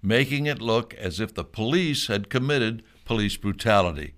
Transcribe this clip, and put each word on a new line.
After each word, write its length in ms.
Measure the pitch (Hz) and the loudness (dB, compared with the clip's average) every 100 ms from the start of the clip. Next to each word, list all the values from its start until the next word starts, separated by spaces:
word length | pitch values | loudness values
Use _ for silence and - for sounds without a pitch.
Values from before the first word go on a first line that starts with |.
making 440 | 95 117 135 143 147 | 4 2 2 0 -2
it 140 | 143 | -4
look 320 | 117 113 117 | 0 0 0
as 240 | - 95 80 | -8 -8 -4
if 140 | 107 | -6
the 120 | - | -6
police 640 | 82 - 110 165 175 139 - | -10 -4 0 2 2 -2 -2
had 200 | 101 101 | -2 -2
committed 540 | 127 131 143 113 113 - - - | -2 0 0 0 -4 -12 -20 -4
police 300 | 113 104 - | 0 0 -2
brutality. 800 | 101 101 117 104 90 78 73 | -4 -2 4 4 4 0 -10